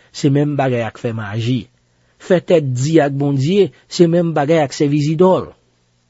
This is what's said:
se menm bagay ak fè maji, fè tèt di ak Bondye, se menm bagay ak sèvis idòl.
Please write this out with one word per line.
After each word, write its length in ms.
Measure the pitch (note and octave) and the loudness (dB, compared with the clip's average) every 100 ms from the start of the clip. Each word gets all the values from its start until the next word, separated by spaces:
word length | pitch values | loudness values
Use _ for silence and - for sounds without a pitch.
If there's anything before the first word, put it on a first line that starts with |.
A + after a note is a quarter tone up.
| _ - | _ -4
se 160 | D3 | 0
menm 220 | C#3 D3 C#3+ | 2 0 0
bagay 280 | C3+ B2 A2 | -2 -2 -4
ak 100 | - | -8
fè 100 | A#2+ | -8
maji, 520 | A2+ G#2 A2 A2+ B2+ - _ _ _ _ _ | -8 -8 -6 -2 -4 -6 _ _ _ _ _
fè 220 | - F3 | -2 -2
tèt 240 | - F3 C#3 | 2 0 0
di 240 | B2 C#3 E3 | -4 0 2
ak 100 | C#3+ | 2
Bondye, 560 | C#3 C#3+ C#3 C3+ G3+ E3+ _ _ | 0 -2 0 0 0 0 _ _
se 200 | - E3+ | 0 2
menm 240 | E3+ E3 | 2 0
bagay 300 | D3+ C#3+ D#3+ | -2 0 0
ak 100 | C#3 | 0
sèvis 380 | - D3 D3 D3 | 0 0 0 0
idòl. 380 | D#3+ F#3 F3+ - - _ _ _ _ _ | 2 2 2 -2 -14 _ _ _ _ _